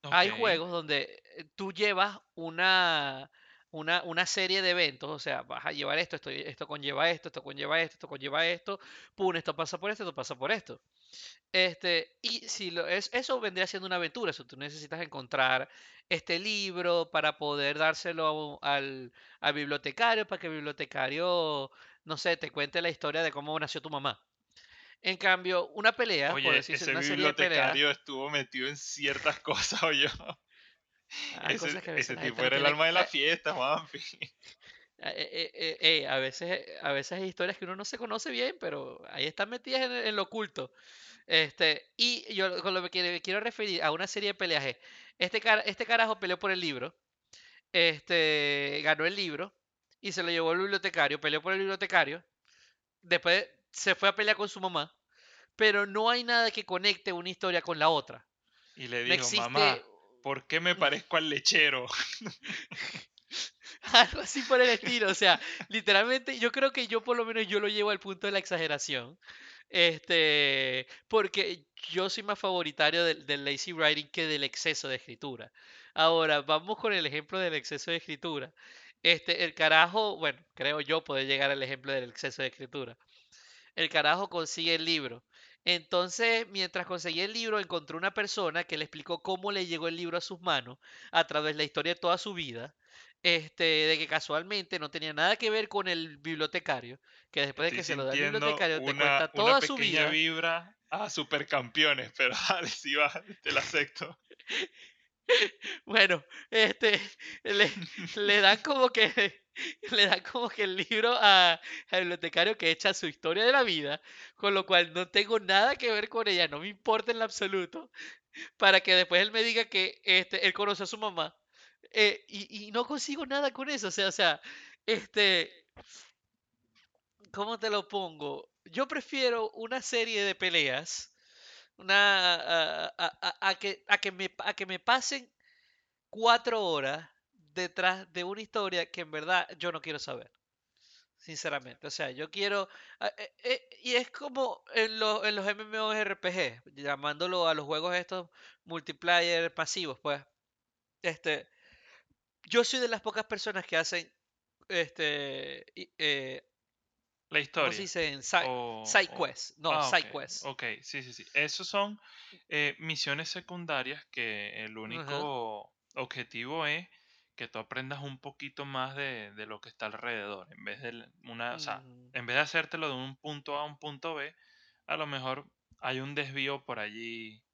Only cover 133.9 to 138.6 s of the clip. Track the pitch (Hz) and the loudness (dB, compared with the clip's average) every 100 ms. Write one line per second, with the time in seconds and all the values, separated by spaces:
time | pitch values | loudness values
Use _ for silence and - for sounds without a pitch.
133.9 | 202 196 185 190 - 202 208 185 180 - | 2 2 -6 -8 -4 -6 -4 -6 -4 2
134.9 | 254 - 277 247 _ _ _ _ _ _ | 2 2 -6 -10 _ _ _ _ _ _
135.9 | _ _ 214 226 233 240 226 190 151 135 | _ _ 2 6 6 4 -2 0 0 -2
136.9 | 151 156 _ _ _ _ - 180 - 180 | -6 -10 _ _ _ _ -6 -6 0 0
137.9 | 190 190 170 180 202 214 220 | 0 -8 -8 -6 -8 -6 -4